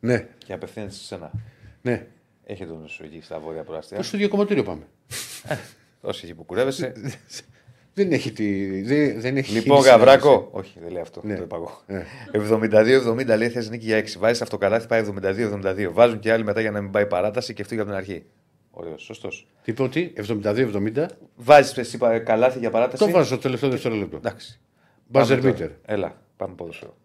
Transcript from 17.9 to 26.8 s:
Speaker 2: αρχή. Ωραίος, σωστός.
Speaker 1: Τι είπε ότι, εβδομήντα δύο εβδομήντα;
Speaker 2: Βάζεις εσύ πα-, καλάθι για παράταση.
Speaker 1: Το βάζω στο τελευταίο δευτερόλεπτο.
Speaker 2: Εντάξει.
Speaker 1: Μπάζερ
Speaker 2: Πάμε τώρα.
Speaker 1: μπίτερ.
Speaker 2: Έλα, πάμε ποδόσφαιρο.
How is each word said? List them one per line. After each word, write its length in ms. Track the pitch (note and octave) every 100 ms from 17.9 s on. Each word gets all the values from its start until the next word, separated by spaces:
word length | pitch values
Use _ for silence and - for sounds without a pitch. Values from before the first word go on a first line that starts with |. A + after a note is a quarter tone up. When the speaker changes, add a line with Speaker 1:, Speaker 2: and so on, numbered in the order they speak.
Speaker 2:
αρχή. 300 | G2 F#2+ F2 - _ _ _ _
Ωραίος, 320 | - E2+ D#2
σωστός. 440 | - A2 F#2+ - _ _
Speaker 1:
Τι 80 | -
είπε 120 | A#2
ότι, 300 | C3 C#3+ F3
εβδομήντα 380 | - G#2 A2 G#2
δύο 120 | G#2
εβδομήντα; 460 | B2+ G2+ G#2 A2+ E3+ - - _
Speaker 2:
Βάζεις 400 | A#2+ D3 C3+ -
εσύ 200 | A#2 A2+
πα-, 200 | A#2+ A2+
καλάθι 400 | A2+ A2 B2+ C3
για 120 | A#2
παράταση. 340 | A2 B2 -
Speaker 1:
Το 60 | G#3
βάζω 160 | F3 C3
στο 120 | B2+
τελευταίο 320 | C#3 B2 C#3
δευτερόλεπτο. 460 | B2 B2+ A2 F#2+ D2+
Speaker 2:
Εντάξει. 440 | A2 - - - _ _ _ _ _
Speaker 1:
Μπάζερ 320 | C3+ A#2+ C3
Speaker 2:
Πάμε 120 | C3
τώρα. 120 | A2+
Speaker 1:
μπίτερ. 300 | E2 - - G#2+
Speaker 2:
Έλα, 200 | F2 - _ _
πάμε 180 | G2
ποδόσφαιρο. 420 | F2+ F2 D#2+